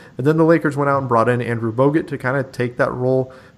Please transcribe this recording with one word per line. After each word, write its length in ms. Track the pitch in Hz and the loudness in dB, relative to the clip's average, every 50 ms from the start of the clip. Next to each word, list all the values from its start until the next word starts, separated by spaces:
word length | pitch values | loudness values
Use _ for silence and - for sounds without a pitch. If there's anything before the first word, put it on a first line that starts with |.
| - - - - | -20 -14 -10 -2
And 80 | 127 | 0
then 120 | 143 156 160 | 2 2 4
the 80 | 165 | 4
Lakers 300 | 160 170 160 156 156 139 | 4 4 4 2 -2 -2
went 140 | 135 143 139 | -2 0 0
out 80 | 139 139 | 0 -2
and 100 | 135 123 | 0 0
brought 220 | 120 113 113 117 | 2 2 2 2
in 140 | 123 120 120 | 0 0 -2
Andrew 280 | 110 117 113 113 117 | -4 -4 -4 -4 -4
Bogut 360 | 110 120 135 143 147 160 151 - | 0 2 2 2 2 0 -2 -4
to 100 | 143 131 | -8 -6
kinda 240 | - 127 131 139 | -4 -4 -2 -2
take 360 | 131 135 - - 123 123 123 - | -4 -6 -6 -6 -6 -4 -2 -2
that 140 | 139 120 | -2 -2
role 400 | 123 123 127 127 131 131 127 - - - - - - | -2 -2 0 0 2 0 0 -2 -8 -16 -20 -20 -20